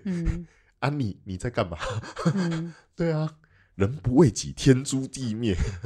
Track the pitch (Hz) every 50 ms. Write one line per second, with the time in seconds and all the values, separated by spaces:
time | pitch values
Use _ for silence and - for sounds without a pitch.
0 | - 202 180 175 165 165 165 170 170 - _ _ _ _ _ _ - 135 147 147
1 | 131 104 85 - - 101 95 90 - 123 120 - 110 85 85 82 - - 104 107
2 | 117 - - - - 175 156 202 180 170 165 160 165 170 160 - _ _ _ -
3 | 170 165 160 151 156 156 - - _ _ _ _ _ _ _ - 95 101 135 151
4 | - - 127 135 170 123 101 - - 71 67 - - 143 131 127 139 - - 135
5 | 131 131 - - 131 117 107 110 120 113 92 - - - - - -